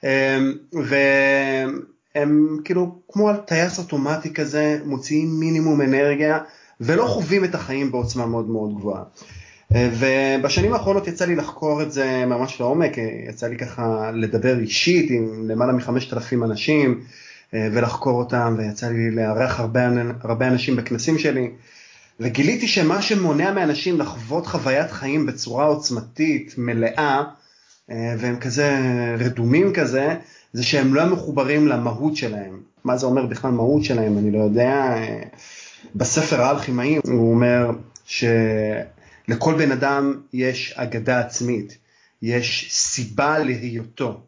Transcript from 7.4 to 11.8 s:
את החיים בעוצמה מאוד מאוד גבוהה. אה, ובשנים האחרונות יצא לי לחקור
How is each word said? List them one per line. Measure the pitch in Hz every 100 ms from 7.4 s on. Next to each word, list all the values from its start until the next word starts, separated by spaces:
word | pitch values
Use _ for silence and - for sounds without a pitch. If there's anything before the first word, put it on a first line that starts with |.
את | 185 175
החיים | - 135 139
בעוצמה | 123 117 127 117
מאוד | 117 107
מאוד | 110 107 104
גבוהה. | 101 95 92 - - - - - _ 113
אה, | 123
ובשנים | 113 131 135 135 135 135 - 202
האחרונות | 233 196 196 185
יצא | 170 175
לי | 170
לחקור | 151 - 156 151